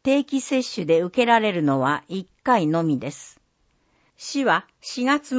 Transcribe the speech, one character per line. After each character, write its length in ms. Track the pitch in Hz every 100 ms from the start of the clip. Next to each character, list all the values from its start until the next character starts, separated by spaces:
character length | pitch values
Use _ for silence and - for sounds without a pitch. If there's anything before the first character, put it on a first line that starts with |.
定 220 | 262 277
期 160 | 277 269
接 220 | - 262
種 220 | 247 -
で 160 | 156 165
受 220 | 180 254
け 40 | 240
ら 140 | 233
れ 120 | 214
る 100 | 175
の 180 | 147 139
は 240 | 131 147 -
一 200 | 190 180 _
回 240 | - 190 156
の 160 | 165
み 160 | 165 131
で 120 | 120
す。 300 | - - - _ _ _ _ _ _ _ _
市 260 | - 277
は 220 | 254 165 - _
四 240 | - -
月 300 | 247 285 -